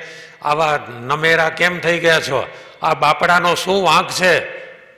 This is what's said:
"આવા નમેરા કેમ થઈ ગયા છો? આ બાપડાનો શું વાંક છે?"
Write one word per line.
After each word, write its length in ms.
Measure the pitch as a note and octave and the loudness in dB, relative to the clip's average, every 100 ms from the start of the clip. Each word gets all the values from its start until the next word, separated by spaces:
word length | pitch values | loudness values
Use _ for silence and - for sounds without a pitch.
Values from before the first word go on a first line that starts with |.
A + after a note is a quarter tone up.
| - - - - | -10 -20 -20 -10
"આવા 460 | D3 D3+ D#3 D3 A#2+ A#2+ | -4 0 0 -2 -6 -12
નમેરા 480 | A#2+ D3+ D#3+ E3 D#3+ | -4 0 2 2 2
કેમ 300 | E3 F3 F3 | 0 -2 0
થઈ 200 | D#3+ E3+ | -2 0
ગયા 220 | E3 D#3+ | 2 2
છો? 280 | C3 C3 F#2 - - - | 0 -4 -4 -12 -20 -6
આ 120 | D#3+ | -4
બાપડાનો 600 | D3+ D3+ G#3 F3+ F3 F3 | 0 0 2 2 4 2
શું 300 | E3 F3+ G3 | -2 0 0
વાંક 260 | F3 D#3+ F#3 | 4 2 0
છે?" 300 | - F3+ D3 - - - - - | 0 2 2 0 -12 -18 -20 -20